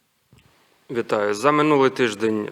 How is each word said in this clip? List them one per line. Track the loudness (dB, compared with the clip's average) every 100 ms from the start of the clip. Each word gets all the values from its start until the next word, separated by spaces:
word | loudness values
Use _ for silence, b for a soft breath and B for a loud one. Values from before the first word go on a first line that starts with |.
| _ _ _ _ _ _ _ _ -8
Вітаю. | -6 -2 -2 -2
За | 0 0
минулий | 2 2 4 2
тиждень | 2 -2 -2 -2 -2 -6